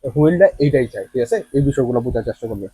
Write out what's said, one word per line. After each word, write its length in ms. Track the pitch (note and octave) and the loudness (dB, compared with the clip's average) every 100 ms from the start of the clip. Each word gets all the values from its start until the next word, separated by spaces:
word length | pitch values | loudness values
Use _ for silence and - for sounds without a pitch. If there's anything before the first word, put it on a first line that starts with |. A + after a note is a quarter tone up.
| C3+ | -6
হুইলটা 340 | D3 D3+ F3 F#3+ - | 2 2 6 4 4
এইটাই 240 | C#3+ C3+ A#2+ | 2 2 -2
চায়, 120 | G#2+ F#2+ | -6 -6
ঠিক 100 | B2+ A#2 | -4 -2
আছে? 120 | A3 - C#3 | -2 -2 -2
এই 40 | C#3+ | 0
বিষয়গুলো 300 | C#3 B2 B2 B2 | 0 0 -2 -2
বোঝার 180 | A#2 A2+ | -6 -6
চেষ্টা 160 | G#2+ A2+ | -8 -10
করবে। 160 | G#2 F#2+ | -10 -12